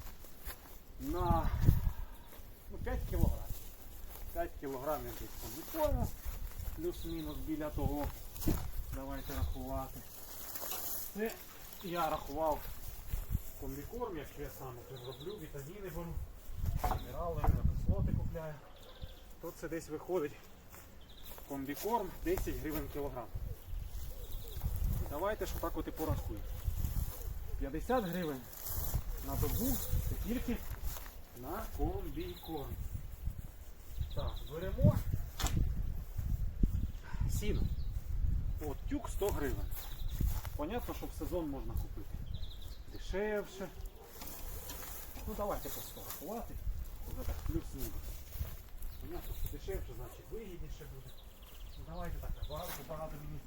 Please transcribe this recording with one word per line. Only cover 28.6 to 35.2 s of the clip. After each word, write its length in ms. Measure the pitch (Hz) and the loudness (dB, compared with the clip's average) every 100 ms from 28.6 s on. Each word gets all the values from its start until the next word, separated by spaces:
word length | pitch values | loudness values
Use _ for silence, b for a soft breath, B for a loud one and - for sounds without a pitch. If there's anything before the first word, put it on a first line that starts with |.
| - - - - - - - | -2 0 2 2 2 -2 0
на 80 | |
добу 420 | - - - 254 254 - - - | 4 4 6 4 2 4 4 4
це 60 | - 190 | 2 2
тільки 280 | 240 - 214 - - - - - - - - | 0 2 0 -2 -2 -2 -2 -6 -10 -10 -10
на 200 | 131 226 220 - | -6 -4 -2 2
комбікорм. 960 | 147 127 - 160 170 - 160 151 123 - - - - - - - - - - - - - - | 2 2 -2 -2 -4 -6 -6 -4 -4 -4 -4 -4 -6 -4 -4 -2 -6 -10 -12 -10 -6 -2 0
Так, 180 | - - - - | 0 0 -2 -4
беремо 420 | 156 190 - - - - - | -4 -2 10 10 10 6 2